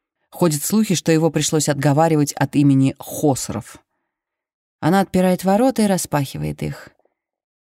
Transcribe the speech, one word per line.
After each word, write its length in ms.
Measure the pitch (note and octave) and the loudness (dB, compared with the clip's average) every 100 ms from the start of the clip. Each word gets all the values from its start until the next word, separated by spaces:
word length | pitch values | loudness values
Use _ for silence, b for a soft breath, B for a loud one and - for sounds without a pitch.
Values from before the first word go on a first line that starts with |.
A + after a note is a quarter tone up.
| _ _ _ | _ _ _
Ходят 340 | - F3 D3 | -2 0 0
слухи, 300 | - G#3+ G#3+ | -2 0 0
что 180 | E3+ - | -2 0
его 200 | D#3+ D#3+ | 2 2
пришлось 380 | D3+ C#3+ D#3 D3 | 0 -2 -2 -2
отговаривать 640 | C#3+ D3 C#3+ E3 D3+ C#3+ | 0 2 2 2 2 0
от 220 | - C#3 C#3+ | -2 -2 2
имени 400 | C#3+ C3+ C3+ - | 4 4 2 -2
Хосров". 800 | - - D3+ B2 - G#2 - - _ _ _ _ _ _ _ _ _ _ | -10 -4 -2 -2 -4 -10 -12 -18 _ _ _ _ _ _ _ _ _ _
Она 220 | D3+ G3 | 0 2
отпирает 420 | F#3+ F#3 F#3 F3+ | 2 0 2 0
ворота 380 | F#3+ G3+ C4 A#3 | 0 2 2 2
и 60 | G#3 | 0
распахивает 760 | F#3 - D3 C#3 D3+ D3+ C#3+ | 0 -2 -4 -4 -6 -8 -6
их. 280 | D#3 C#3+ - _ _ _ _ _ _ _ | -8 -10 -18 _ _ _ _ _ _ _